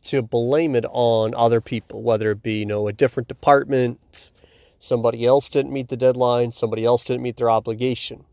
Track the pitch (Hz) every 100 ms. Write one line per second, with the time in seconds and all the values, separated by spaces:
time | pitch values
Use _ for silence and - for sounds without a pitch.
0 | - 139 113 120 120 143 165 123 113 -
1 | 120 113 110 120 117 117 - 117 _ 110
2 | 113 110 107 104 113 107 104 104 104 107
3 | 127 - 120 - - 143 139 135 123 117
4 | _ - - _ _ _ _ _ - 120
5 | 117 117 117 139 - 143 135 139 123 123
6 | 127 123 123 123 120 - 113 110 113 123
7 | - 123 123 113 120 113 110 113 123 120
8 | - 113 _